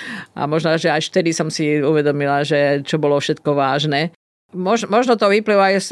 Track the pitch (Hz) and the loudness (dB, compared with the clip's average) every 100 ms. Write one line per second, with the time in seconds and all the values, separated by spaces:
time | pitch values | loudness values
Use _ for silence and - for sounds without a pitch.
0 | - 214 - - 143 160 160 160 165 151 | -14 -14 -14 -8 -4 -2 0 0 0 -2
1 | - 185 165 160 156 - 151 151 139 151 | 0 0 0 0 -4 -2 0 0 2 2
2 | 147 143 143 143 147 147 143 143 139 156 | 0 0 0 0 0 2 2 0 -2 -2
3 | 147 143 - 147 151 143 135 143 151 143 | 2 0 0 -2 -2 0 0 0 0 -2
4 | 165 - _ _ _ 180 185 226 220 214 | -4 -8 _ _ _ -6 -2 -2 0 0
5 | 254 226 202 208 214 202 196 196 - | 2 2 2 2 2 2 4 2 -2